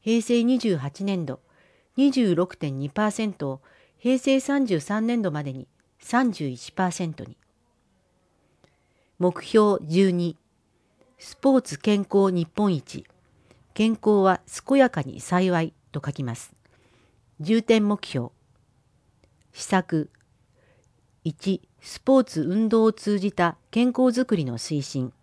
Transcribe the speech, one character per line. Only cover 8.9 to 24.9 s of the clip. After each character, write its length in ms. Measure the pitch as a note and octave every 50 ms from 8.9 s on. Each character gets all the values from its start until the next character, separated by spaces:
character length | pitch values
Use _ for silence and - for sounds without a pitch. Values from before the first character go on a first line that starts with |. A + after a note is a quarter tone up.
| _ _ _ _ _ _
目 240 | F3 F3+ F3 - -
標 360 | - - A3 G#3+ G#3 G3+ - -
十 240 | D3+ D#3+ F3+ G3 F#3+
二、 260 | F3 F3 F3 E3+ D#3+ _ _ _ _ _ _ _ _ _ _ _ _ _ _ _ _ _
ス 180 | - - -
ポ 220 | _ - C4+ C4+ C4
ー 40 | B3
ツ 160 | - - -
健 200 | _ G#3+ G#3 G3+
康 340 | G3 - - G3+ G3 F#3+ F#3
日 160 | F3 E3 - _
本 220 | - G#3 G3+ F3+
一。 300 | C#3+ - _ - - - _ _ _ _ _ _ _ _ _ _ _ _ _ _
健 220 | - G#3+ A3+ A3+
康 280 | G#3+ - G#3+ G#3+ G3+ F#3+
は 180 | F#3+ F#3 - _ - - - - -
健 100 | C4+ C#4
や 100 | C4 A#3+
か 140 | - - C#3
に 160 | C#3 - -
幸 420 | - - - F3+ F#3 F#3 F3+ E3
い 140 | E3 D#3+ _ _ _ _
と 100 | - D3+ -
書 80 | D3 C#3
き 100 | - C#3+
ま 140 | B2 A#2
す。 160 | - - - _ _ _ _ _ _ _ _ _ _ _ _ _ _ _ _ _ _
重 200 | D#3 D#3+ A3 A3+
点 280 | A3 - A3+ A3 G#3 G#3
目 120 | G#3 G3 -
標。 240 | - - C3+ A#2 B2 _ _ _ _ _ _ _ _ _ _ _ _ _ _ _ _ _ _ _ _ _ _ _ _ _
施 120 | - -
策。 460 | - - F#3 F3+ _ - D#3 D3+ - _ _ _ _ _ _ _ _ _ _ _ _ _ _ _ _ _ _ _ _ _ _ _
一、 360 | E3 D3 _ - F#3+ F#3+ - _ _ _ _
ス 180 | _ - - -
ポ 220 | _ - C4+ C4+
ー 40 | B3
ツ 180 | - - E3 D3+
運 260 | C#3 F3+ G#3+ A3+ A3
動 160 | A3 A3+ A3
を 80 | A3 G#3+
通 260 | - - G#3 G#3 G3+
じ 140 | F#3 G3+ -
た 240 | - F3 E3+ D#3 _ _ _ -
健 160 | A3+ A#3+ B3+
康 140 | B3 B3+ B3+
づ 220 | B3+ A#3 A#3+ B3+
く 100 | B3 A3+
り 80 | F#3 D3+
の 140 | B2+ A#2+ A2+
推 220 | - - D#3+ D3
進。 320 | C#3 -